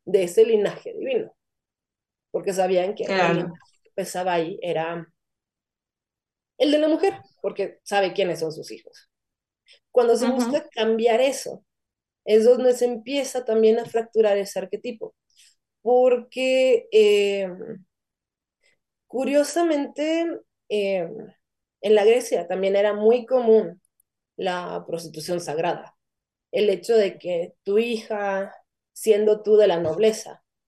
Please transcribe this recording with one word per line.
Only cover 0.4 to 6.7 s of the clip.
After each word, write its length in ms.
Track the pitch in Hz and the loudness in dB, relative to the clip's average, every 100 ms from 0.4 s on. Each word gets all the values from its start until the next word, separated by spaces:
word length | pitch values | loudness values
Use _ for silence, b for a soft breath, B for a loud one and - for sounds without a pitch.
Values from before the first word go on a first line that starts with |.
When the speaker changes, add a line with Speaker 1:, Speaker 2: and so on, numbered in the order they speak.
| 226 | 4
Speaker 1:
linaje 480 | 220 196 - - | 2 0 -6 -14
divino. 400 | - 262 233 - _ _ _ _ _ _ _ _ _ _ | -10 -6 -4 -6 _ _ _ _ _ _ _ _ _ _
Porque 220 | - 180 | -8 -4
sabían 420 | 185 185 185 185 214 | -2 0 0 -2 -4
que 180 | - 190 | -4 0
el 0 | |
Speaker 2:
Claro. 200 | 175 175 | 0 0
Speaker 1:
linaje 440 | 175 170 _ _ | -4 -10 _ _
que 80 | _ - | _ -10
pesaba 380 | 185 180 185 | -8 -6 -2
ahí 260 | 175 165 190 | -2 -4 -6
era 460 | 175 160 160 170 165 _ _ _ _ _ _ _ _ _ _ _ _ _ _ - | -6 -6 -6 -8 -14 _ _ _ _ _ _ _ _ _ _ _ _ _ _ -2
el 140 | 302 | 2